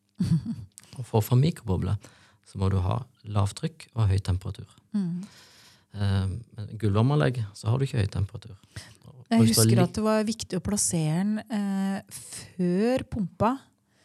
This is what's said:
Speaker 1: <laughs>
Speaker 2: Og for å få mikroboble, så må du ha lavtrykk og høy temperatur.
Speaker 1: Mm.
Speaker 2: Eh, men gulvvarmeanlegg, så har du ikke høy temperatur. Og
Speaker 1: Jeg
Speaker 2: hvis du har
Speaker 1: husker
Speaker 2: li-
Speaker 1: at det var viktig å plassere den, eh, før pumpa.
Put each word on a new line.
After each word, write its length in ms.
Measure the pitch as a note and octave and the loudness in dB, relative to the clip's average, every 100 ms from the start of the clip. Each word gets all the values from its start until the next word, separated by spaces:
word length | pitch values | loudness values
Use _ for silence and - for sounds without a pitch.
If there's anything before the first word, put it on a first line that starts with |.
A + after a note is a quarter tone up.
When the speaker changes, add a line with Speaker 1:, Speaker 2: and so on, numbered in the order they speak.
| _ - | _ -4
Speaker 1:
<laughs> 800 | - D#3+ A#3 - - - - - | 0 0 0 -8 -12 -20 -18 -16
Speaker 2:
Og 80 | A#2 | -2
for 160 | A2 | 0
å 20 | |
få 120 | G#2 B2 | 4 4
mikroboble, 580 | D#3 F3 G#2 F2+ F2+ G2 - - _ _ _ | 4 0 -2 -2 0 -4 -6 -20 _ _ _
så 100 | F#2+ | -4
må 120 | F#2+ | 0
du 60 | F#2+ | 0
ha 240 | F#2 A2+ - _ G#2 | 0 -2 -4 _ -4
lavtrykk 600 | G#2 G2 - D#3+ - - A#2 | 0 0 -2 -8 -10 -8 0
og 120 | G2+ | 2
høy 80 | G2 | 2
temperatur. 460 | F#2+ F#2+ G2 G2 - _ _ G#3 | 0 -2 -4 -12 -16 _ _ -4
Speaker 1:
Mm. 280 | F3+ F3 G3+ - - - - _ _ | -2 -4 -8 -18 -20 -20 -20 _ _
Speaker 2:
Eh, 340 | G2+ G2+ F#2+ F#2+ A#2+ - - | -4 0 0 0 -4 -10 -14
men 120 | G2+ G#2+ | -12 -4
gulvvarmeanlegg, 680 | G#2+ G2+ B2 D3 C#3+ B2+ G#2 | 0 2 4 4 2 0 -6
så 140 | - A2 | -6 -2
har 80 | B2+ | 0
du 80 | C3+ | 0
ikke 140 | B2 | 0
høy 80 | G2+ | 0
temperatur. 480 | - G2+ G2+ - G2 - - - - - | -2 -4 -6 -18 -20 -18 -18 -18 -20 -20
Og 180 | - - | -20 0
Speaker 1:
Jeg 120 | A3+ | 4
Speaker 2:
hvis 140 | A3+ A3 | 6 6
du 60 | |
har 40 | A2+ | 6
Speaker 1:
husker 100 | F#3 | 6
Speaker 2:
li- 80 | |
Speaker 1:
at 100 | F3 | 4
det 100 | A3 | 2
var 200 | G#3+ G#3+ | 0 0
viktig 340 | G#3+ A3+ - F#3 | 0 -4 -6 -6
å 40 | |
plassere 600 | G3+ G3+ - E3+ D#3 D#3+ | -4 -2 0 0 0 0
den, 160 | G3+ G#3+ - | 0 -4 -4
eh, 500 | G#3+ G3+ G3 G3 G3 - | -4 -2 -2 -2 -4 -10
før 920 | - - - - - F3+ F3+ A3+ C4 - | -18 -16 -16 -12 -2 0 2 2 0 -2
pumpa. 500 | A#3 F3+ - G#3 C4+ - _ _ _ | -4 -6 0 0 0 -8 _ _ _